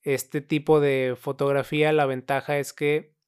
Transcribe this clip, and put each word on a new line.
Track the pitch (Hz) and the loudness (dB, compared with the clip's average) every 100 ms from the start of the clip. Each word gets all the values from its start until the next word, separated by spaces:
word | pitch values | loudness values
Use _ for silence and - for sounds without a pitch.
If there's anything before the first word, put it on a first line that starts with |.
Este | - 131 - 151 | -2 -4 -2 -8
tipo | 139 156 147 156 | -2 -4 4 4
de | 143 135 127 123 | 4 2 0 -4
fotografía, | - 139 139 139 131 151 151 | -8 -2 0 0 -2 0 2
la | 156 | 4
ventaja | 139 131 127 139 - 147 | 0 -2 -4 -4 -2 -4
es | 135 | -4
que | - 147 151 151 _ | -4 -2 -2 -4 _